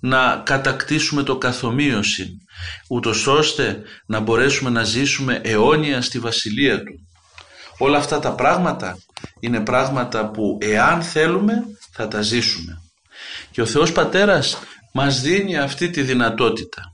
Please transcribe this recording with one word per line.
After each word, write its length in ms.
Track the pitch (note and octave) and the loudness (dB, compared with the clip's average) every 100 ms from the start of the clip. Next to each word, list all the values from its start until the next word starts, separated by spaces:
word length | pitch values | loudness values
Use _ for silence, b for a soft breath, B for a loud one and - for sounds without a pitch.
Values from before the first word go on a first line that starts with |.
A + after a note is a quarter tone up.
να 420 | B2+ C3 B2+ F#2 | 2 2 4 2
κατακτήσουμε 760 | - C#3 C#3 B2+ - D3+ - D3 | 0 0 0 -2 -2 -2 0 -2
το 160 | C#3+ C3 | 0 0
καθομοίωσιν, 880 | B2+ B2 B2 A#2+ D3 A2+ - - F#2 F2+ _ B F2 B B | -2 -2 -2 0 0 2 0 -2 -6 -12 _ B -14 B B
ούτως 380 | B2 A2+ G#2+ C3+ | -2 0 0 2
ώστε 560 | C#3+ D3+ - B2 G2 B B _ | 4 4 0 -2 -2 B B _
να 140 | A2 | -4
μπορέσουμε 500 | A2 A2+ C3 C#3 C3 | 2 4 4 2 0
να 120 | A#2 | 0
ζήσουμε 580 | A2 A2+ C#3 - C3+ A#2+ | 0 0 0 0 -2 -2
αιώνια 580 | A2 A2 A#2 D#3 D3+ C3 | 0 4 4 4 2 -2
στη 160 | B2 C3 | -2 -4
Βασιλεία 580 | A#2 A2+ A2 A2 C#3 G#2+ | -4 -4 -4 0 2 2
Του. 180 | - - - _ B B B B B B | -4 -16 -20 _ B B B B B B
Όλα 200 | C3 C#3+ | 2 2
αυτά 200 | C#3 D3+ | 2 -2
τα 160 | C#3 | -2
πράγματα 640 | G#2 C3 F3 F3 - F#2 F#2 _ B B _ | 0 2 4 0 -2 -8 -10 _ B B _
είναι 200 | A#2 A#2 | -4 -2
πράγματα 680 | G#2+ B2 C3+ C3+ A#2+ A2+ G#2+ | 0 0 2 -2 -2 -2 -4
που, 280 | - G#2+ - | -2 -2 -2
εάν 420 | G#2 G#2+ C3 E3+ | 0 2 4 2
θέλουμε, 520 | E3 D#3 D#3+ F3+ G#3 A#3 - - - | 0 0 2 2 2 0 -4 -12 -20
θα 160 | - A2 | -8 -6
τα 140 | G#2+ | -2
ζήσουμε. 540 | G#2+ A#2+ A2 - E2 E2 E2+ _ _ B B B B | 0 0 0 -4 -8 -14 -18 _ _ B B B B
Και 120 | - | -4
ο 40 | A2+ | 0
Θεός 260 | C3+ D#3+ | 2 2
Πατέρας 640 | - D3 F#3 G#3 F3+ B2+ - B B _ | 2 2 4 4 4 2 -6 B B _
μας 280 | C3 C#3 C3 | -2 0 0
δίνει 380 | C3 F#3+ G3 E3 | 2 0 0 -2
αυτή 320 | C#3 C#3 F3 | -2 -2 -4
τη 120 | F3 | -2
δυνατότητα. 800 | C3 B2+ A#2 A2 A#2+ - - - - | 0 2 2 2 0 0 -8 -14 -18